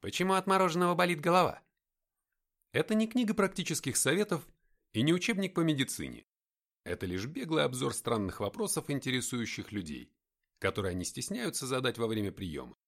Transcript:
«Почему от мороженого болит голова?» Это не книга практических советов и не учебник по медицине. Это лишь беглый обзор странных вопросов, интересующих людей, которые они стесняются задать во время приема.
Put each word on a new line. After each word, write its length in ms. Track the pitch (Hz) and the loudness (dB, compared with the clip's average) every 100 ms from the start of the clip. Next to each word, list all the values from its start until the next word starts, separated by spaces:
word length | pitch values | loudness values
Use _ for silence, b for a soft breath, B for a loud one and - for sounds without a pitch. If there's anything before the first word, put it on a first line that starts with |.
«Почему 320 | 101 - 185 | -6 -2 2
от 140 | 190 190 | 2 4
мороженого 480 | 190 185 165 175 175 | 4 4 4 2 4
болит 260 | 180 175 | 4 2
голова?» 420 | 151 180 175 - _ _ _ _ _ _ _ _ _ _ _ | 4 4 4 0 _ _ _ _ _ _ _ _ _ _ _
Это 200 | - 160 | -2 2
не 140 | 220 220 | 2 2
книга 260 | 254 226 | 2 2
практических 640 | 214 196 190 185 151 - 123 | 4 2 2 -4 -2 -2 0
советов 500 | - 165 208 165 - _ _ _ _ | 2 2 2 -2 -4 _ _ _ _
и 100 | - | 0
не 120 | 135 | 4
учебник 420 | 175 180 208 190 180 | 4 2 0 0 2
по 60 | |
медицине. 640 | 165 151 135 - 71 58 - _ _ _ _ _ | 2 2 0 -4 -8 -10 -18 _ _ _ _ _
Это 220 | - 87 95 | -8 -4 -2
лишь 200 | 90 110 | -4 -4
беглый 380 | 170 233 160 | -8 -2 2
обзор 300 | 143 127 135 | 2 0 -2
странных 480 | 117 - 117 98 - | -2 -2 0 0 -2
вопросов, 480 | 101 - 208 - - | -6 -2 -2 -2 -2
интересующих 840 | 143 131 127 117 127 113 - 101 | -4 0 -2 -2 -2 -4 -6 -6
людей, 420 | 104 82 69 - _ _ _ _ _ | -6 -6 -10 -12 _ _ _ _ _
которые 320 | 95 95 95 | -2 -2 -4
они 140 | 90 87 | -4 -6
стесняются 600 | - 123 208 226 - 131 | -6 -8 -4 -4 -4 -4
задать 320 | 131 131 117 | -2 -2 -2
во 100 | 113 | -2
время 240 | 110 101 | -2 -4
приема. 440 | 90 98 71 62 60 | -4 -8 -8 -10 -16